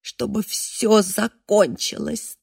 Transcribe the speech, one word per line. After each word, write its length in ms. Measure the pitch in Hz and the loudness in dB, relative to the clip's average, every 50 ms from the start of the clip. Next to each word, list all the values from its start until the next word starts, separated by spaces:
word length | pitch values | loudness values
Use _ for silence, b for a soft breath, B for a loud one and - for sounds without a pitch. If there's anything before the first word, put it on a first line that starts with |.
чтобы 420 | _ - - _ - 214 202 220 208 | _ -18 -8 _ -6 -4 -2 -4 -4
всё 600 | - - - - - - - - 220 220 214 196 | -4 -6 -8 -8 -8 -6 -2 2 4 6 6 4
закончилось 1400 | 185 190 - 208 233 _ _ _ - 202 208 196 135 - - - - - - - - - 226 - - - _ | 2 -2 -4 -4 -4 _ _ _ 2 4 4 4 4 2 -6 -6 -8 -6 -6 -6 -6 -6 -8 -10 -12 -16 _